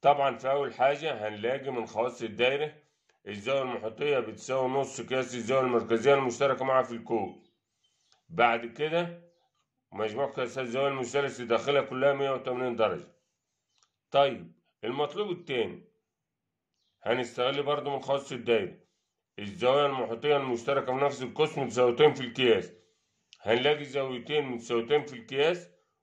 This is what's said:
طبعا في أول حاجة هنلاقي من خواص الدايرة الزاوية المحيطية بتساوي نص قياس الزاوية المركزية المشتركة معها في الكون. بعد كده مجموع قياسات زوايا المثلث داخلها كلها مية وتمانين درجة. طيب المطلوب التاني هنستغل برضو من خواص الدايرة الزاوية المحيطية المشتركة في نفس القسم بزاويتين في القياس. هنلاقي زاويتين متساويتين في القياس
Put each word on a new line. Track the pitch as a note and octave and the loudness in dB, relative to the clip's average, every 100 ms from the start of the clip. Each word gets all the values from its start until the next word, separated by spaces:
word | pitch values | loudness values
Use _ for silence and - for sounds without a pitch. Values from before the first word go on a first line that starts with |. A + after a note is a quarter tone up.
طبعا | C#3 C#3+ C#3 A#2 | 6 6 4 0
في | B2+ | 0
أول | C#3 C3+ | 0 0
حاجة | A#2 C3 C#3+ D#3 B2 G#2+ | 2 2 2 -4 -4 -6
هنلاقي | G#2 A2 C3+ C3+ | -4 -2 -2 -4
من | B2+ A2+ | -6 -6
خواص | G#2 A#2+ B2 | -2 -2 -2
الدايرة | A2+ G2 B2 C#3 D3+ - _ _ _ _ - | -10 0 2 2 -4 -8 _ _ _ _ -12
الزاوية | G#2 G#2+ C#3 | -10 -2 -2
المحيطية | C3 A2+ G#2+ A2+ D3 C3+ | 0 -4 -8 -4 0 0
بتساوي | A2 G#2+ - C3 B2+ | -2 -8 -4 0 0
نص | C3 C3+ - | 0 -2 -6
قياس | A2+ B2+ B2 | -4 -2 -2
الزاوية | A#2+ G#2+ C3 | -6 0 2
المركزية | C3 A#2+ G#2+ A2+ A#2 | 4 2 2 2 6
المشتركة | C#3 C3 A#2 C#3+ B2 | 4 4 0 0 0
معها | C3 C3 | 2 2
في | B2 | 2
الكون. | A#2 - A#2 F#2+ - _ _ _ _ _ _ _ _ _ | -4 -2 -2 -2 -10 _ _ _ _ _ _ _ _ _
بعد | E2 A#2 A#2 A#2 | 4 4 4 -4
كده | G#2 D3+ E3 F3 - - _ _ _ _ _ _ | -6 -2 -2 -2 -8 -20 _ _ _ _ _ _
مجموع | G2 G#2+ A2 C#3 | -4 -4 -2 -4
قياسات | - B2 A#2+ B2+ | -2 -6 -4 -6
زوايا | B2 C#3 | 0 0
المثلث | C3+ A#2+ C#3 C#3 A#2+ | 0 -2 -2 -2 -4
داخلها | A#2+ A2+ C3 C#3+ | 0 0 2 0
كلها | C3 C3 C#3 | 0 0 2
مية | C#3 C#3 | 2 0
وتمانين | C3 C3 B2 B2+ A#2 | -2 -2 -2 -2 2
درجة. | A2 E2+ - _ _ _ _ _ _ _ _ _ _ | 0 0 -10 _ _ _ _ _ _ _ _ _ _
طيب | C#3 C#3 A#2 - _ _ _ | 2 4 2 -12 _ _ _
المطلوب | A2 B2 D3 D#3 G#3 | -6 -2 -2 -2 -6
التاني | F3+ - C3 G2+ E2+ - _ _ _ _ _ _ _ _ _ _ _ | -6 -4 -2 -2 -4 -18 _ _ _ _ _ _ _ _ _ _ _
هنستغل | - B2 A#2 - B2 C#3 | -2 -2 -2 -2 -2 0
برضو | C#3 D3 C#3 | -2 -2 -2
من | C#3 | -6
خواص | - C#3 C3+ | -2 -2 -2
الدايرة | B2+ A#2 A#2 F#2 - _ _ _ _ _ - | -10 0 0 0 -10 _ _ _ _ _ -14
الزاوية | G#2 F#2 A#2+ C#3 C#3+ | -12 -2 2 4 2
المحيطية | C3+ A2 A#2 D3 C#3+ | 0 -4 -4 2 2
المشتركة | C3+ A#2+ A#2+ C#3 B2 B2+ | 2 -4 0 -2 0 0
في | |
نفس | C#3+ B2 | 0 0
القسم | B2+ A2+ D#3 D3+ C3+ | -8 0 -2 0 -4
بزاويتين | A2+ B2 A#2+ D3+ | 2 4 6 4
في | C#3 | 4
القياس. | B2 B2 B2+ G#2 F2 - _ _ _ _ _ - | -8 0 4 4 2 -14 _ _ _ _ _ -12
هنلاقي | G2 A#2 C3 D3+ | 0 2 2 0
زاويتين | C#3 C3 C3+ B2+ A2 D3+ | -2 -4 -4 -6 -2 -2
متساويتين | C#3 A#2 - A#2+ A2+ D3 C#3 | -2 -6 -2 -2 2 0 0
في | B2+ | -12
القياس | A2+ C3+ D3+ F3 - _ _ _ | -8 0 2 0 -6 _ _ _